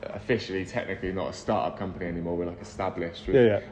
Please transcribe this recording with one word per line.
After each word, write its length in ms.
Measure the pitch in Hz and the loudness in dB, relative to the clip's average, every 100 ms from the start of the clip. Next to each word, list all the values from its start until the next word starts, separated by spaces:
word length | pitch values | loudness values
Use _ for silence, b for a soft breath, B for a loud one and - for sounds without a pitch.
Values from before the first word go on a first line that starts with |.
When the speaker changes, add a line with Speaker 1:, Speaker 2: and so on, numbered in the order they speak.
Speaker 1:
officially, 600 | - - - 117 - 95 92 | -8 -10 0 0 2 -4 -2
technically 460 | 120 - 95 92 | -4 -4 -4 -2
not 180 | 95 73 | -2 -4
a 40 | |
startup 440 | - - 107 - - | -6 0 2 2 -2
company 280 | 90 92 87 | -6 -4 -4
anymore. 280 | 85 85 87 | -4 -2 -2
We're, 100 | 87 | -2
like, 140 | 87 | -6
established. 640 | - - 95 - 101 - - | -12 -4 -4 -2 -6 -6 4
We've 80 | 131 | 8
Speaker 2:
Yeah, 60 | 117 | 8
yeah. 140 | 101 - | 6 0